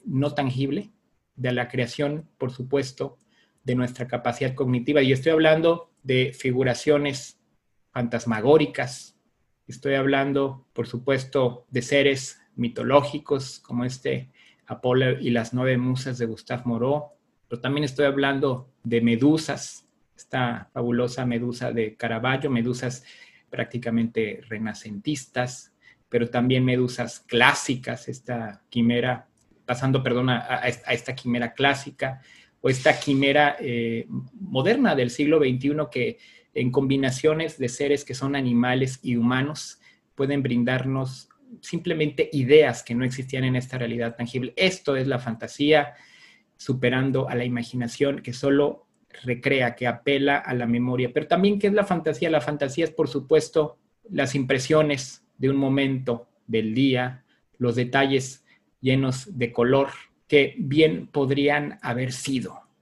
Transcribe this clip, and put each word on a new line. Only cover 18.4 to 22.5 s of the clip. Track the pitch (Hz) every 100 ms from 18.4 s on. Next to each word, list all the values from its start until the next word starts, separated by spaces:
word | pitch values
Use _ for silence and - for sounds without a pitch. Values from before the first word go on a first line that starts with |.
| 135 131 - _
de | 117 117
medusas, | 117 117 139 156 - - - - _ _ _ _
esta | - 135 123 113 -
fabulosa | 135 120 120 123 127 127
medusa | 117 123 120 123
de | 117 110 -
Caravaggio, | 120 113 123 135 143